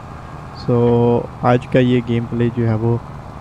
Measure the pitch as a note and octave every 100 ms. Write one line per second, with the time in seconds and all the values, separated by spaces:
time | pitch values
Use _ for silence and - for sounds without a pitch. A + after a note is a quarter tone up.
0 | - - - - - - - A#2+ A#2+ A#2+
1 | A#2+ A#2+ - - B2+ B2 - C3+ B2 B2
2 | A#2 A#2 A#2 A#2 A#2+ A#2+ A2+ A2 A#2 A#2
3 | - - - -